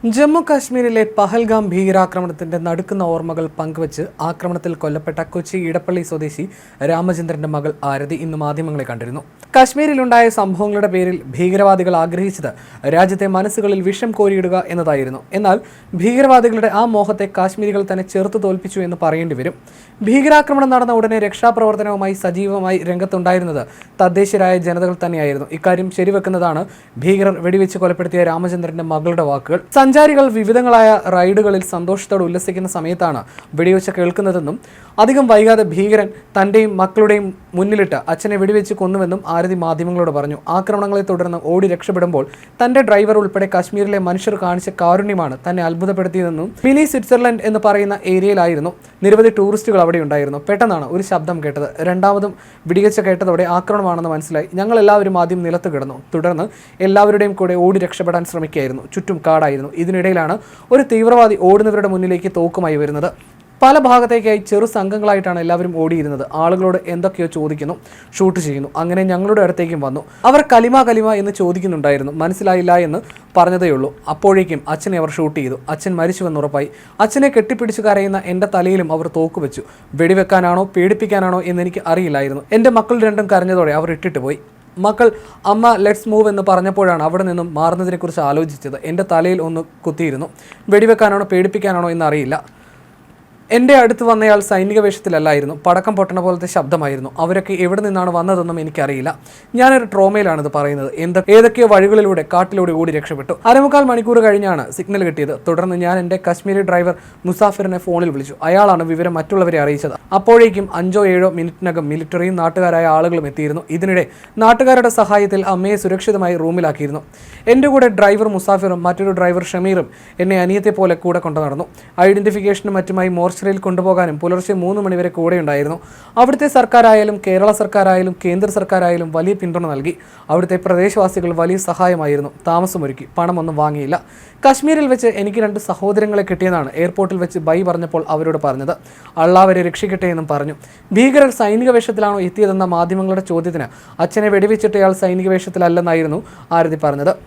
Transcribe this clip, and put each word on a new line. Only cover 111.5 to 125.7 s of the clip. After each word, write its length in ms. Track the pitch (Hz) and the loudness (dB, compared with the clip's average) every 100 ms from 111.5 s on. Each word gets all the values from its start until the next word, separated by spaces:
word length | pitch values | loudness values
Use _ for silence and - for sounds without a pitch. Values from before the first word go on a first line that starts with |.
| 156 185 170 151 | -6 -6 -4 -4
മിലിറ്ററിയും 460 | 151 156 180 180 185 | -6 -6 -4 -2 -2
നാട്ടുകാരായ 500 | 165 160 180 170 165 | -2 0 0 2 2
ആളുകളും 420 | 156 170 170 147 | 2 2 -2 -4
എത്തിയിരുന്നു. 340 | 127 151 151 - | -6 -6 -6 -6
ഇതിനിടെ 360 | 165 190 185 156 - - - | -6 -2 0 -2 -8 -16 0
നാട്ടുകാരുടെ 520 | 220 233 254 254 240 | 4 4 6 4 4
സഹായത്തിൽ 540 | 233 196 208 202 196 196 | 2 2 2 2 0 -2
അമ്മയെ 280 | 185 190 202 | -2 -2 -2
സുരക്ഷിതമായി 600 | 202 185 190 202 180 175 | -2 -4 -2 -2 0 -2
റൂമിലാക്കിയിരുന്നു. 680 | 165 175 165 151 147 151 151 - - - - | -2 0 -2 -2 -6 -8 -12 -20 -20 -10 2
എൻ്റെ 200 | 247 285 | 4 6
കൂടെ 200 | 269 247 | 4 4
ഡ്രൈവർ 400 | 202 208 202 220 | 4 4 4 0
മുസാഫിറും 560 | 190 190 196 190 175 | -2 0 0 0 -2
മറ്റൊരു 280 | 175 180 196 | -2 -2 -2
ഡ്രൈവർ 320 | 180 180 175 | 0 0 0
ഷമീറും 460 | 175 180 190 185 156 - - - | -4 -4 -2 -2 -2 -10 -20 -6
എന്നെ 220 | 180 190 | -2 0
അനിയത്തെ 280 | 180 196 208 | 0 0 0
പോലെ 260 | 208 190 170 | 0 0 0
കൂടെ 240 | 180 175 | -2 -2
കൊണ്ടു 200 | 170 151 | -2 -4
നടന്നു. 240 | 151 139 170 - - - | -4 -6 -10 -14 -18 2
ഐഡന്റിഫിക്കേഷനും 720 | 185 202 208 208 202 196 208 | 4 4 2 -2 -2 -2 -2
മറ്റുമായി 360 | 190 185 190 185 | -4 -4 -2 -2
മോർച്ചറിയിൽ 480 | 175 175 180 196 196 | 0 -2 -2 -4 -4
കൊണ്ടുപോകാനും 640 | 196 180 185 185 175 151 | -2 -2 0 0 0 -2
പുലർച്ചെ 340 | 170 180 185 | -4 -4 -2
മൂന്ന് 280 | 196 175 202 | -4 -2 -2
മണിവരെ 280 | 196 180 175 | -2 -2 -4
കൂടെയുണ്ടായിരുന്നു. 720 | 175 165 180 151 143 147 | -2 -2 0 0 -2 -2